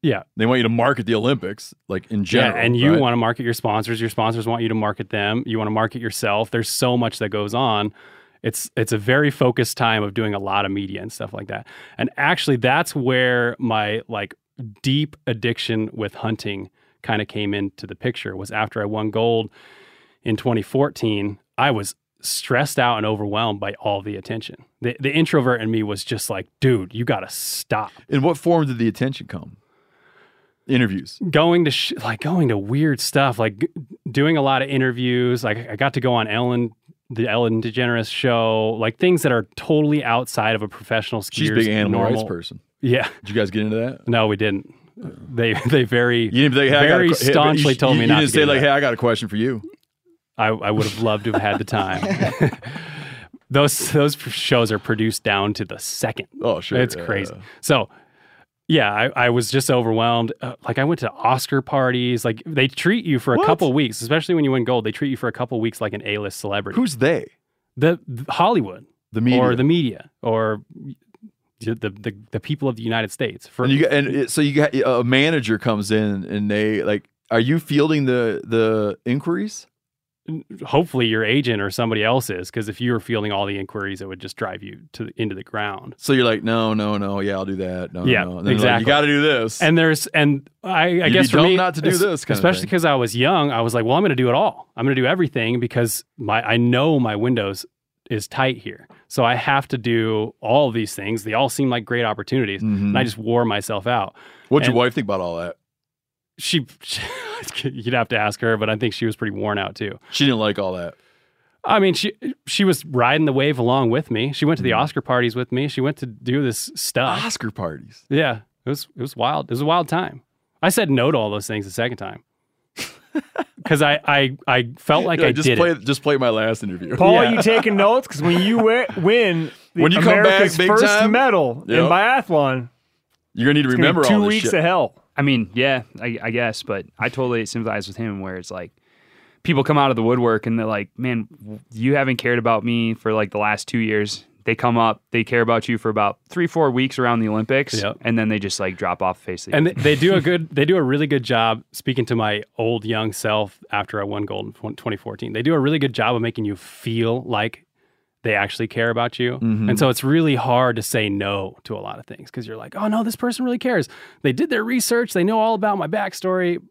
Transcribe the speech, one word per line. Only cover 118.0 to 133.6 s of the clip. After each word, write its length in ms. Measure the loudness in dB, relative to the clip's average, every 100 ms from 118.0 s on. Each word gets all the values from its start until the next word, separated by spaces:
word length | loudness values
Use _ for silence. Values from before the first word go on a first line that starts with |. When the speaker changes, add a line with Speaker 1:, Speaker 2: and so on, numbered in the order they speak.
| _
Speaker 1:
Yeah. 300 | -2 0 -4 -10 _
It 40 | -8
was, 180 | -8 -10 -12
it 60 |
was 120 | -12 -4
wild. 300 | -2 -2 -4
It 40 |
was 100 | -4
a 60 | 0
wild 200 | 0 0
time. 340 | -2 -4 -10 _ _ _ _
I 80 | 0
said 180 | 2 2
no 220 | 2 2
to 80 | 2
all 120 | 0
those 160 | -4 -6
things 200 | -6 -6
the 60 |
second 260 | -4 -4 -4
time. 240 | -12 -14 _ _ _ _ _ -14
<laughs> 80 | -14 -14 _ -8 -8 -10 -10 -10
'Cause 180 | 0 2
I, 180 | 4 2
I, 320 | 2 2 2 -2 0
I 220 | 0 0 -8
felt 260 | 2 2
like 140 | 2 2
Speaker 2:
You're 80 | 2
Speaker 1:
I 20 |
Speaker 2:
like, 80 | 4
"Just 100 | 2
Speaker 1:
did 120 | 4
Speaker 2:
play, 120 | 4
Speaker 1:
it. 80 | 2
Speaker 2:
just 180 | -2 -2
play 140 | 2 2
my 140 | 2
last 320 | 2 0 -2
interview." 320 | -4 -8 -6 4
Speaker 3:
Paul, 160 | 6
Speaker 1:
Yeah. 40 | 8 6
Speaker 3:
are 40 |
you 80 | 4
taking 340 | 4 4 2 4
notes? 320 | 4 4 0
'Cause 140 | -2
when 180 | 0 2
you 160 | 2 4
wi-, 300 | 4 2 0 0
win 540 | 2 4 4 0 -4 -8 _
the 80 | 2
Speaker 2:
When 100 | 4
you 60 | 6
come 140 | 6
back 120 | 6 6
Speaker 3:
America's 300 | 6 4 4
Speaker 2:
big 120 | 4
Speaker 3:
first 160 | 6
Speaker 2:
time, 260 | 6 4 4
Speaker 3:
medal 500 | 4 4 4 2 -2 0
in 60 |
Speaker 2:
yep. 160 | 2 4
Speaker 3:
biathlon, 800 | 4 4 2 2 2 2 0 -6 _ _ _ _ _ _
Speaker 2:
You're 120 | 0 4
gonna 80 |
need 80 | 4